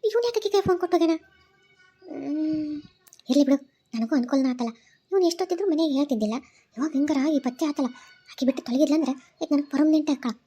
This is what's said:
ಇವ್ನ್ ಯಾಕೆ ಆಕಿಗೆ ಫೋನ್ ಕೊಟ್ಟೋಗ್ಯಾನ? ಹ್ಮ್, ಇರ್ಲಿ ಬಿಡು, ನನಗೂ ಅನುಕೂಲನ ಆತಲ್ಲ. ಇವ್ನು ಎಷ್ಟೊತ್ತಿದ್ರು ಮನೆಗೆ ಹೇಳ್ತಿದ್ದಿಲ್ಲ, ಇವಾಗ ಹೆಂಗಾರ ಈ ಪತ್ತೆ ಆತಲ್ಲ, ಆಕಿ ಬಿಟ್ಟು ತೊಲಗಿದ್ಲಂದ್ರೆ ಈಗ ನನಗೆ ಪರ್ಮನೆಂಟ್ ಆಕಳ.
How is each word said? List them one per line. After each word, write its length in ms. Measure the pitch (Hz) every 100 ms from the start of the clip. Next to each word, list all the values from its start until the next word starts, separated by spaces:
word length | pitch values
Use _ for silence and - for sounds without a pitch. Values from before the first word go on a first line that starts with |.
ಇವ್ನ್ 200 | 440 440 480
ಯಾಕೆ 140 | 466
ಆಕಿಗೆ 200 | 415 403
ಫೋನ್ 180 | 370 359
ಕೊಟ್ಟೋಗ್ಯಾನ? 360 | 349 349 330 320 - _ _ _ _ _ _ _ -
ಹ್ಮ್, 720 | 302 277 302 311 311 302 294 - _ - - -
ಇರ್ಲಿ 140 | 285
ಬಿಡು, 120 | 277 277 - _ _
ನನಗೂ 220 | 226 226 302
ಅನುಕೂಲನ 300 | 240 269 262
ಆತಲ್ಲ. 180 | 247 233 233 _ _ _
ಇವ್ನು 140 | 381 349
ಎಷ್ಟೊತ್ತಿದ್ರು 400 | 339 370 349 403
ಮನೆಗೆ 280 | 311 320
ಹೇಳ್ತಿದ್ದಿಲ್ಲ, 400 | 269 285 233 208 233 - _ _ -
ಇವಾಗ 120 | 302
ಹೆಂಗಾರ 340 | 277 294 285 285
ಈ 120 | 294
ಪತ್ತೆ 280 | 254 247 311
ಆತಲ್ಲ, 200 | 294 254 247 - -
ಆಕಿ 260 | _ - 254
ಬಿಟ್ಟು 160 | 269
ತೊಲಗಿದ್ಲಂದ್ರೆ 500 | - 247 294 302 285
ಈಗ 360 | - _ _ 330
ನನಗೆ 100 | 285
ಪರ್ಮನೆಂಟ್ 480 | 285 277 311 311 302
ಆಕಳ. 200 | 269 247 220